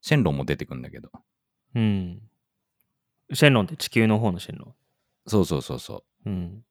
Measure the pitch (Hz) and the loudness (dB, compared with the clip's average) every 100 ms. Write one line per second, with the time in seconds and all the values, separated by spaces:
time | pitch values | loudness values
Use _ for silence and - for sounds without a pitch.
0 | - 151 92 69 67 73 73 65 62 64 | 2 2 4 0 -2 -2 -4 -10 -12 -14
1 | - - _ _ _ _ _ 120 110 101 | -20 -20 _ _ _ _ _ -2 0 0
2 | 90 92 110 _ _ _ _ _ _ _ | -4 -10 -18 _ _ _ _ _ _ _
3 | _ _ _ 143 147 127 95 160 - - | _ _ _ 4 6 6 2 -4 -4 2
4 | 113 107 110 87 - - - - _ _ | 4 4 0 -2 -8 -14 -14 -20 _ _
5 | _ _ - 104 85 76 - 62 - 50 | _ _ 0 2 2 0 -4 -10 -10 -16
6 | _ _ 107 95 87 101 113 | _ _ -8 -6 -6 -12 -20